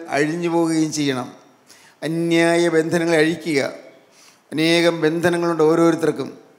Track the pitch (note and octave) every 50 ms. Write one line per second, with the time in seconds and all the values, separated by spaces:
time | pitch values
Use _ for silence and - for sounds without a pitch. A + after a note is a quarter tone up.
0 | E3 - - C#3 D3+ D3+ D#3+ F3 E3+ E3+ E3 E3+ E3+ D#3+ E3 D#3+ D#3 D#3 C#3+ D3+
1 | D3 C#3 C3 B2+ B2+ - - - - _ _ _ _ _ - - - - _ _
2 | D3+ D3+ E3 E3+ E3+ E3+ E3 E3 E3+ E3+ E3+ E3+ F3 F3 D#3+ D#3+ D#3+ E3 D#3 F3
3 | E3 E3+ E3+ D#3 D#3 D#3+ F3 - - E3+ D3 C3+ C3 - - - - - - -
4 | _ _ _ _ - - _ _ _ _ - D3 D#3+ E3 E3+ E3+ E3 E3+ E3+ E3
5 | D3+ D#3 E3 E3+ D#3+ F3+ E3+ E3+ E3+ E3+ E3+ D#3+ D#3 D#3 E3 E3 E3+ E3 D#3+ D#3+
6 | D#3+ D3+ D3 D3 C3 A#2+ - - - _ _